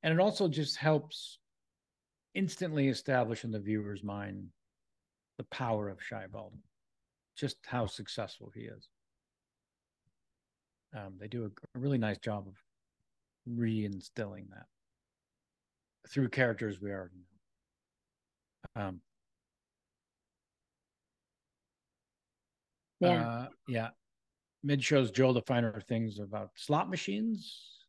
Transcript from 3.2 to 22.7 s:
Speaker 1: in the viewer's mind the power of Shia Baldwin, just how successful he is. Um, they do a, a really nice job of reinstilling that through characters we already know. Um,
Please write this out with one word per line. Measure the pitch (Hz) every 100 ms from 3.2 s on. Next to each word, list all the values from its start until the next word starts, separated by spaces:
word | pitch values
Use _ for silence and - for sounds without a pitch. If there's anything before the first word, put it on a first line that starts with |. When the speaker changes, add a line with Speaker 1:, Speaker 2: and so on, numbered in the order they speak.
| 113 113
Speaker 1:
in | 120
the | 110
viewer's | 101 107 104 101
mind | 101 101 101 98 98 _ _ _ _ _ _ _ _ -
the | -
power | - 123 110 104
of | 98
Shia | - 107 98
Baldwin, | 107 107 - - _ _ _ _ _ _ -
just | 143 - -
how | 123 107
successful | - 104 - 104 - -
he | -
is. | 110 107 - _ _ _ _ _ _ _ _ _ _ _ _ _ _ _ _ _ _ _ _ 123
Um, | 98 92
they | 104
do | 120 110
a, |
a | 104 - 127
really | 135 135
nice | 110 101
job | - 104 98
of | 98 _ _ _ _ _ _ _ _ -
reinstilling | 117 117 110 104 98 - - 104 98 98
that | 101 101 _ _ _ _ _ _ _ _ _ _ _ _ _ -
through | - 127
characters | - 123 107 113 95
we | 101
already | 98 90 90 90 _ _ _ _ _ _ _ _ _ _ _ _ _ - -
know. |
Um, | 98 90 _ _ _ _ _ _ _ _ _ _ _ _ _ _ _ _ _ _ _ _ _ _ _ _ _ _ _ _ _ _ _ _ _ _ _ _ _